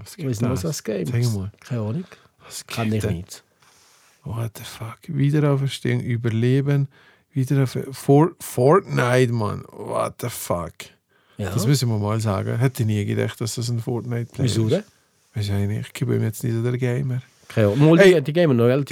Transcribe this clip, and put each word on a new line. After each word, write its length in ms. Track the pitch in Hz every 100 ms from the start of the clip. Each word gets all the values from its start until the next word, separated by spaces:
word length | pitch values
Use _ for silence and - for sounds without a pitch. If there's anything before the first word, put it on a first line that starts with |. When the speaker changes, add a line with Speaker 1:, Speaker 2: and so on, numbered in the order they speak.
Speaker 1:
Was 140 | 107 -
Speaker 2:
ich 80 | 143
weiss 120 | 110
Speaker 1:
gibt 40 |
Speaker 2:
nicht, 80 | 120
was 100 | 127
Speaker 1:
das? 80 | 160
Speaker 2:
das 140 | 147
Game 220 | - 208 160
Speaker 1:
Sag 140 | 123
Speaker 2:
ist. 140 | 120 104
Speaker 1:
mal. 160 | 95 -
Speaker 2:
Keine 200 | - 123
Ahnung. 240 | 107 135 185 - _ _
Speaker 1:
Was 220 | - - -
Speaker 2:
Kann 180 | -
Speaker 1:
gibt 120 | 113 110
Speaker 2:
ich 60 |
Speaker 1:
das? 100 | 104
Speaker 2:
nicht. 320 | 85 92 - _ _ _ _ _ _ _ _
Speaker 1:
What 260 | - 113 117 -
the 60 |
fuck? 340 | 113 - 113 - -
Wiederauferstehung, 920 | 147 143 151 147 139 135 - 127 123
Überleben, 880 | 131 117 117 110 123 135 139 143 139 _ _ _ _
Wiederaufer-, 600 | 139 127 139 127 - 131
For-, 400 | 131 - 139 170 -
Fortnite, 920 | - - 127 180 131 143 123 127 127
Mann. 300 | 120 104 98 -
What 440 | - 113 113 113 -
the 80 | 120
fuck? 440 | - - 87 80 - - _ _ _ _ -
Speaker 2:
Ja. 120 | 98
Speaker 1:
Das 140 | 92 113
müssen 220 | 143 120
wir 80 | 107
mal 220 | 101 110
sagen. 380 | 110 98 107 120
Hätte 260 | 131 -
nie 200 | 110 104
gedacht, 360 | 101 110 113 -
dass 140 | 117
das 160 | - 117
ein 80 | 117
Fortnite-Player 640 | 113 120 120 117 117 -
Speaker 2:
Wieso 200 | 131 101 110
Speaker 1:
ist. 60 |
Speaker 2:
denn? 100 | 165 214 _ _ _ _
Speaker 1:
Weiß 120 | - 101
ich 40 | 101 101
nicht. 180 | 110 120
Ich 60 |
gebe 240 | - 120 113
ihm 60 |
jetzt 200 | 113 -
nicht 120 | 123
so 80 | 113
der 140 | 117 123
Gamer. 460 | 127 123 135 127 - _ -
Speaker 2:
Keine 200 | - 104
Ahnung. 220 | 110 151
Mal 100 | 165
die, 100 | 196
Speaker 1:
Ey, 60 | 170
Speaker 2:
die 100 | 139
Gamer 200 | 156 170
noch 120 | 120
relativ 260 | 117 135 135